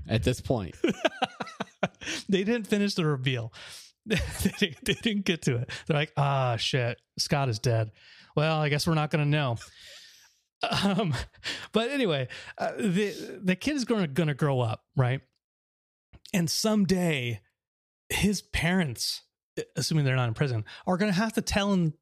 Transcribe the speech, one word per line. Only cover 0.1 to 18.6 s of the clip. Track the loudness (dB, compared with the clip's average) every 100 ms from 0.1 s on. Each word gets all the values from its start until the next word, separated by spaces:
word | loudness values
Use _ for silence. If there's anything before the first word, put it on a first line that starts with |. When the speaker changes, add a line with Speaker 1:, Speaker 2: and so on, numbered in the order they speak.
| 2
Speaker 1:
this | 2 0
point. | 0 0 0 -2
Speaker 2:
<laughs> | -2 0 -2 -2 -6 -6 -12 -10 -12 _ -6 -6 -10 -10 0
They | 0
didn't | 2 0 0
finish | 0 2
the | 0 0
reveal. | 0 0 -2 -4 -12 -18 -18
<laughs> | -20 _ -2
They | -2 0 -2 -2 0
didn't, | -2 -2 -4
they |
didn't | -2 0 0 0
get | 0
to | 0 -2
it. | -4 -10 -2
They're | 0
like, | 0 0
"Ah, | 2 2 2 0
shit, | 0 0 -2 -4 _ -8
Scott | -2 0 0
is | 0
dead. | 2 2 0 -6 -20 -20 -6 0
Well, | 2 2
I | 0
guess | 0 2
we're |
not | 2 2
gonna | 2 2
know." | 2 2 -2
<laughs> | -8 -20 -20 -20 -20 -20 -20 _ _ _ -2 2
Um, | 2 2 2 0 -4 -10 -10 -10 -2
but | 0 2
anyway, | 2 2 2 -2 -8 -16 -6
uh, | -6 -2
the, | 0 2 0 -4 -10 -6
the | -2 0
kid | 0 -2
is | 0
gonna, | 0 0
gonna | 0 0
grow | 0 0 2
up, | 0 -2 _ 0
right? | 0 0 -8 _ _ _ _ _ _ _ _ -20 -4
And | 0 0
someday | 0 2 4 4 4 2 2 0 -4 -10 _ _ _ _ _ _
his | 0 2 0
parents, | -2 -2